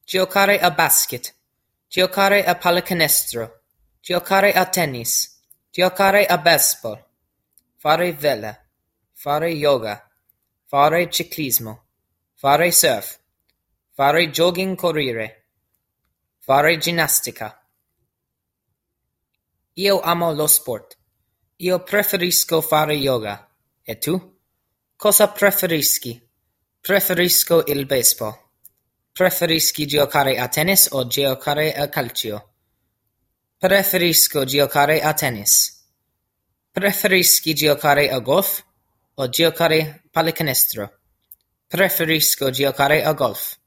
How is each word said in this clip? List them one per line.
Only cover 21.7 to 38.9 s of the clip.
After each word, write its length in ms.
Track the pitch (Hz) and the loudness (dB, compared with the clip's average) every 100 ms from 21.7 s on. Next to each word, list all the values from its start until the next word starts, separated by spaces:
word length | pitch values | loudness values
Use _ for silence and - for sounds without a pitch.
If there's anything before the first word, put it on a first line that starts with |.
| 180 | -2
preferisco 760 | 180 202 202 196 180 - - 165 | -2 -2 0 -2 0 0 0 -2
fare 340 | 156 151 151 | 2 0 2
yoga. 540 | 151 135 127 107 101 _ _ _ _ | -2 0 -2 -4 -10 _ _ _ _
E 160 | - 110 | -14 -8
tu? 400 | - 185 180 _ _ _ _ _ _ _ | -4 -4 -6 _ _ _ _ _ _ _
Cosa 320 | 208 208 202 | 2 4 2
preferisci? 1000 | - 202 196 180 160 - - 127 117 _ _ _ _ _ _ | 2 0 0 -2 -2 0 -2 -6 -16 _ _ _ _ _ _
Preferisco 840 | - 196 - 175 180 - - 170 156 | -2 0 0 0 2 2 2 2 2
il 200 | 143 135 | -4 0
baseball. 500 | 135 113 - 107 107 _ _ - _ _ _ _ | 0 2 0 -6 -10 _ _ -20 _ _ _ _
Preferisci 760 | - 185 175 170 160 - - 147 | 0 0 0 -2 0 0 -2 -4
giocare 520 | 147 139 151 135 123 | 0 0 0 0 -2
a 100 | 123 | -4
tennis 400 | - 160 196 - | -2 0 2 2
o 140 | 135 123 | 0 -4
giocare 680 | 127 139 131 - 147 156 | -2 -2 -4 -4 -2 -2
a 140 | 135 147 | -2 -4
calcio? 640 | 156 120 - 113 104 - _ _ _ _ _ _ _ _ _ _ _ | -4 -6 -6 -8 -10 -14 _ _ _ _ _ _ _ _ _ _ _
Preferisco 840 | 185 196 190 180 170 160 - 151 | 0 2 2 0 2 2 2 0
giocare 560 | 135 139 139 147 143 156 | -2 0 2 2 2 2
a 120 | 151 | 0
tennis. 760 | 151 143 113 101 - - - _ _ _ _ _ _ _ _ _ | -2 -4 -4 0 2 0 -6 _ _ _ _ _ _ _ _ _
Preferisci 840 | - 196 196 208 185 180 - 156 | -4 -2 0 0 2 4 2 0
giocare 560 | 151 151 143 151 143 143 | 0 2 2 2 2 2
a 100 | 131 | -2
golf 440 | 113 160 196 - _ _ _ | 0 0 0 -6 _ _ _